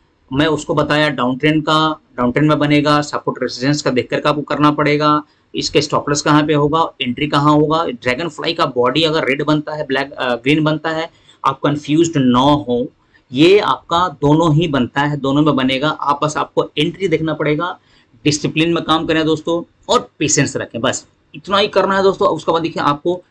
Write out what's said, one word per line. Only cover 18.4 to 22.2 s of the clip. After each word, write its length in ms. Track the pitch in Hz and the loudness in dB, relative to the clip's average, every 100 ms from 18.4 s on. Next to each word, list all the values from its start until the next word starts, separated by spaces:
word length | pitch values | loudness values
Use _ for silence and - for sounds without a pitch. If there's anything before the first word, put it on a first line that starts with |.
| 135 156 165 | -2 0 0
में 100 | 165 | 0
काम 220 | - 160 160 | 0 -2 0
करें 200 | 160 156 | 0 0
दोस्तों 380 | 151 170 170 170 _ - | -2 -2 -4 -6 _ -2
और 200 | 240 - - | -2 -2 -6
patience 380 | 151 - 123 117 | -2 0 -2 -4
रखें, 240 | 104 117 | -8 -4
बस 240 | 123 - - _ _ 156 | -4 -4 -8 _ _ -18
इतना 220 | 175 196 | -4 0
ही 100 | 208 | 0
करना 300 | 208 190 196 | 0 0 2
है 60 | |
दोस्तों। 240 | 196 185 | 2 2